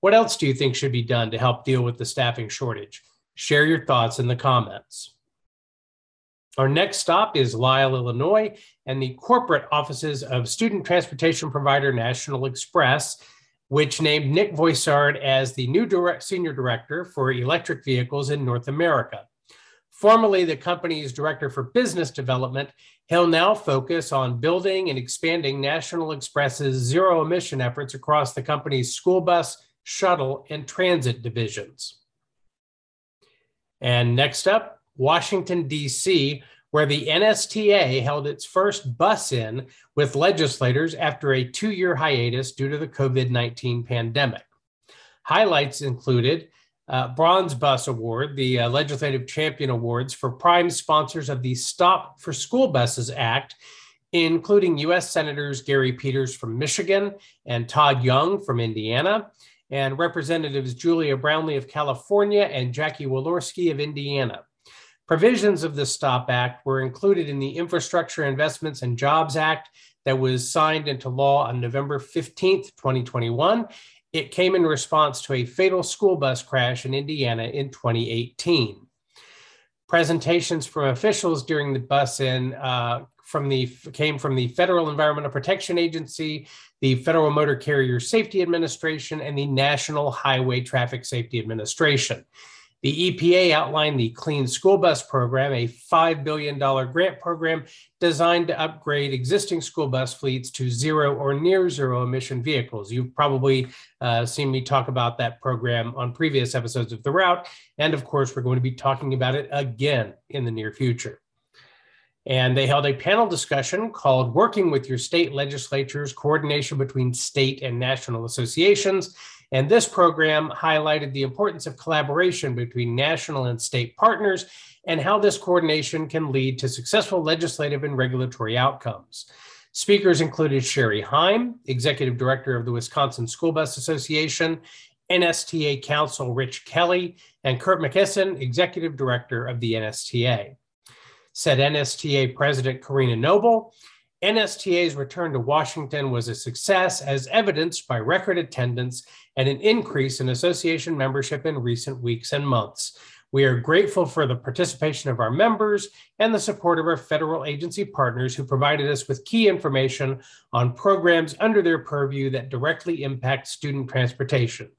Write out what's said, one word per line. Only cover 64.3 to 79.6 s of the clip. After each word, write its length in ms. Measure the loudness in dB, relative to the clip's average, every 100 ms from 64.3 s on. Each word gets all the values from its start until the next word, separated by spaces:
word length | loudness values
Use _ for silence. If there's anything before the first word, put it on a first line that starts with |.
| -6 -16 _ -20 -20 -20 _ -2
Provisions 580 | 4 4 4 2 2
of 120 | -2 -4
the 80 |
stop 460 | -4 0 0 0 0
Act 340 | 0 0 -4
were 160 | -4 -2
included 480 | -2 0 2 2 0
in 100 | -4
the 200 | -4 -4
Infrastructure 640 | -2 -2 0 -2 -2 -2
Investments 560 | -2 0 0 -2 -8 -6
and 160 | -4 0
Jobs 400 | 2 4 2 0
Act 320 | 0 0 -6 _ _ _ -2
that 120 | 2
was 320 | 2 0 0
signed 380 | 2 2 2 -2
into 220 | -6 -6
law 360 | 2 4 4 2
on 140 | -2
November 380 | -2 -4 -4 -6
fifteenth, 760 | -4 -6 -6 -2 2 2 -2 _
twenty 260 | 0 0
twenty-one. 640 | -2 -2 -2 2 2 2 -2 -12 -20 _ _
It 160 | -6 -6
came 240 | 0 2
in 80 | 4
response 580 | 2 2 0 2 2 0
to 120 | -4
a 100 | -2
fatal 380 | -2 2 2 2
school 340 | -2 2 2 4
bus 260 | 0 -2
crash 440 | -2 0 0 -2 -4
in 80 |
Indiana 480 | -4 -4 -2 -2 -2
in 260 | -4 -6 -8
twenty 420 | -4 0 0 0
eighteen. 760 | -4 -6 -6 0 2 0 -4 -20 _ _ _ -20 -20 -20 _